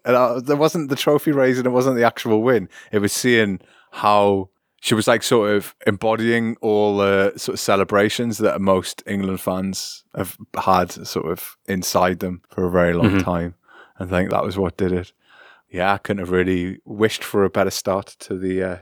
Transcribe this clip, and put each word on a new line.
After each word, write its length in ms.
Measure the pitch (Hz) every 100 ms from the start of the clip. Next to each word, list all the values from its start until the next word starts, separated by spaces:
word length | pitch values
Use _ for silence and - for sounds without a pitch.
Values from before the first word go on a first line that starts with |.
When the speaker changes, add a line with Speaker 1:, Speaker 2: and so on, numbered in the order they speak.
Speaker 1:
And 120 | 123 123
I, 220 | 123 123
there 160 | 127 143
wasn't 320 | 156 175 139
the 60 | 135
trophy 360 | - 147 -
raising, 340 | 143 131 127 123
it 40 |
wasn't 260 | 123 131 120
the 80 |
actual 380 | 117 - 120 107
win. 260 | 120 117 90 - -
It 80 | 107
was 120 | 101
seeing 480 | - 127 117 104 92 - _ _
how 560 | - 107 104 101 98 95 _ _ _
she 140 | -
was, 140 | 110 117
like, 120 | 117
sort 260 | - 120 104
of 240 | 104 - -
embodying 720 | - 98 113 110 113 117 113 117
all 360 | 113 104 104 101
the 340 | 98 98 98 -
sort 180 | -
of 60 | 95
celebrations 800 | - 98 92 104 107 - 120 107
that 220 | 107 95
most 420 | 98 95 - -
England 360 | - 101 95 92
fans 640 | - 92 95 95 - - _
have 220 | - 95 - - -
had 360 | - 92 90
sort 340 | - - - 78
of 300 | 90 - - -
inside 540 | 95 90 92 90 87
them 200 | 95 87 _
for 140 | -
a 60 | 92
very 220 | 90 87
long 140 | 85 104
Speaker 2:
Mm-hmm. 100 | 98
Speaker 1:
time. 360 | 92 87 85 - _ - - _
I 80 | 90
think 240 | 90 92
that 140 | -
was 120 | 90 98
what 200 | 95 -
did 160 | 95
it. 200 | 90 90 _ _ _ - _ _
Yeah, 200 | 90 95
I 40 | 101
couldn't 220 | - 101
have 100 | 87
really 480 | 92 92 92 87 -
wished 400 | - 104 110 -
for 200 | - 104
a 60 | 98
better 200 | 107 95
start 440 | - - 95 - -
to 180 | - 95
the, 240 | 92 92
uh, 140 | 92 95